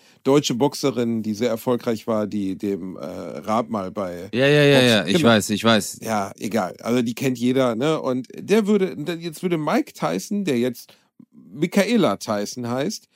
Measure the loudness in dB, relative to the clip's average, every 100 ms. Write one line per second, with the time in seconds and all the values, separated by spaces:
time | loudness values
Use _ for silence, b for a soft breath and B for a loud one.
0 | b b 2 2 2 0 0 0 -2 0
1 | -2 -2 -2 -2 -2 -2 -2 -2 -2 -4
2 | -2 -2 -2 -4 -4 -4 -4 -4 -6 -12
3 | -12 -10 -10 -10 -2 -2 -2 -4 -6 -6
4 | -8 -8 -6 2 4 6 6 8 6 4
5 | 2 4 6 4 2 0 4 2 0 -8
6 | -4 -4 -4 -6 -4 -2 -4 -6 -2 0
7 | 0 -2 -4 -2 0 2 2 0 -2 -2
8 | -2 -6 -6 -8 0 2 4 2 0 -4
9 | -8 -8 -8 -6 -2 -2 0 -2 -2 -4
10 | -4 -4 -4 -4 0 0 0 -4 -14 b
11 | b _ _ _ -16 -6 -2 2 2 4
12 | 2 0 -4 -4 -4 -6 -6 -4 -4 -6
13 | _